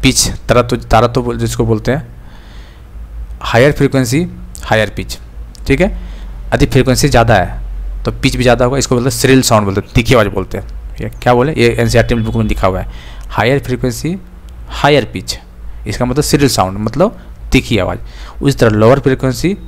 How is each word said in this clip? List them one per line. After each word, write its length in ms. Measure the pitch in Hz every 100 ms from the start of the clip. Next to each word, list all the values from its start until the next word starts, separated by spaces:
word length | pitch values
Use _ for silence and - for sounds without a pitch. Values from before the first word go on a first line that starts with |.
pitch 260 | 131 123 - - -
तारा 140 | 117
तो, 140 | 117 123
तारा 300 | - 113 120
तो 160 | 123
बोल-, 160 | 120 120
जिसको 260 | 117 - 117
बोलते 260 | 110 110
हैं, 140 | 139 - - - - - - - - - - - - - -
Higher 300 | - 117 139
frequency 540 | 143 139 143 127 131 175 - - -
higher 280 | - 110 104 -
pitch, 220 | 92 - - - - - -
ठीक 140 | 139
है, 160 | 190 - - - - - -
अधिक 180 | 123 147
frequency 380 | 131 123 123 147
ज़्यादा 260 | 123 113
है 260 | 104 87 - - - - -
तो 80 | -
pitch 240 | 117 135 123
भी 60 |
ज़्यादा 220 | 123 120
होगा, 140 | 123 135
इसको 160 | -
बोलते 160 | 123 123
हैं 60 | 123
श्रिल 240 | 131 131
sound 220 | 120 110
बोलते 160 | 101 98
हैं, 120 | -
तीखी 200 | - 113
आवाज़ 140 | 127 104
बोलते 300 | 101 92 101
हैं। 220 | 98 - - -
ये 100 | 110 -
क्या 120 | -
बोले, 180 | 123 139
ये 160 | 135 117
एनसीईआरटी 440 | 117 117 113 113
बुक 220 | 120 110 113
में 80 |
लिखा 220 | 107 - 95
हुआ 140 | 92
है, 80 | - - - - -
Higher 300 | - 110 139
frequency, 580 | 120 123 127 110 151 190 - - - - -
higher 340 | - 143 147 110
pitch, 260 | 95 - - - - - - -
इसका 180 | 107
मतलब 200 | 123 123
श्रिल 240 | 143 147 139
sound, 300 | - 92 98
मतलब 400 | 110 123 196 - - - -
तीखी 260 | 135 - 113
आवाज़। 200 | 90 90 - - - -
उसी 160 | 143 131
तरह 180 | 117 107
lower 240 | 110 139
frequency 560 | 135 131 131 117 143 202